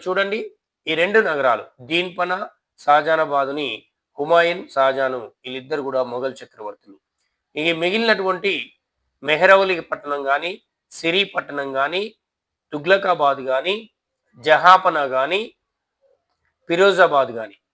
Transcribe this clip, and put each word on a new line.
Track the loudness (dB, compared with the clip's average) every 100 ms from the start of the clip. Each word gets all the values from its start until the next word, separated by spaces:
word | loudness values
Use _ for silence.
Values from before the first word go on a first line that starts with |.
| -4
చూడండి, | -2 -2 -6 -10 -16 _ _ -6
ఈ | -2
రెండు | 2 2
నగరాలు | 2 0 0 0 -4 _
దీన్పనా, | -6 -4 -4 -4 -4 -4 -8 -16 _ _
షాజహానాబాదుని | 2 2 4 0 0 0 -2 -4 -6 -8 -14 _ _ -10
హుమాయూన్, | 2 4 4 -2 -6
షాజహాన్ | 0 2 2 -2 -4
వీళ్ళిద్దరు | -10 -16 -14 -14 -6 -6
కూడా | -4 -4
మొఘల్ | -4 -4 -8 -8
చక్రవర్తులు. | -16 -16 -16 -16 _ -20 _ _ _ _ _ -4
ఇక | -2 -2
మిగిలినటువంటి | -2 0 0 0 -2 -4 -4 -6 -8 _ _ _ _ _
మెహరౌలి | -4 2 6 6 4 -2
పట్టణం | -6 -10 -6 -6
కానీ, | -2 -2 -4 -10 _ _ _
సిరి | -6 -2 0
పట్టణం | -2 -4 -8 -8 -6
కానీ, | -4 -2 -4 -8 -12 _ _ _ _ _
తుగ్లకాబాద్ | -6 0 2 2 2 2 0
కానీ, | -2 -2 -2 -6 -10 _ _ _ _ -8
జహాపనా | 0 4 6 6 4 0 -2
కానీ, | -2 -2 -2 -6 -14 _ _ _ _ _ _ _ _ _ _ -4
ఫిరోజాబాద్ | 2 4 6 4 4 0
కానీ | -4 -12 -16 _